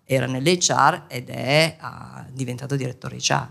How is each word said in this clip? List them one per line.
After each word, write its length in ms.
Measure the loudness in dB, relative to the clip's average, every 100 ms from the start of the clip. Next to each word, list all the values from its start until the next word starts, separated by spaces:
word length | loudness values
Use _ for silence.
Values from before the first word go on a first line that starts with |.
era 220 | 0 0 0
nell'H 320 | 0 2 4 4
R 360 | 6 6 4 -4
ed 220 | -12 -10
è, 460 | -6 2 4 2 0
ah, 460 | -12 -14 -16 -16 -12
diventato 460 | -8 -6 -6 -4 -2
direttore 400 | -4 -8 -12 -4
H 140 | 0
R. 140 | 0 -2